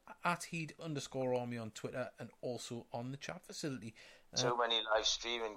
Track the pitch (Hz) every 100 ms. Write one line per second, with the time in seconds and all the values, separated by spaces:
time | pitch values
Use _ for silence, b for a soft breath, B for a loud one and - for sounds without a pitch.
0 | - - 175 170 - 170 156 - 165 143
1 | - 135 127 123 120 120 110 - - 131
2 | 120 - 117 - 143 117 - 117 - 120
3 | 123 139 - 180 - 202 160 127 113 -
4 | B B B 127 127 120 117 117 110 110
5 | 107 - 117 120 113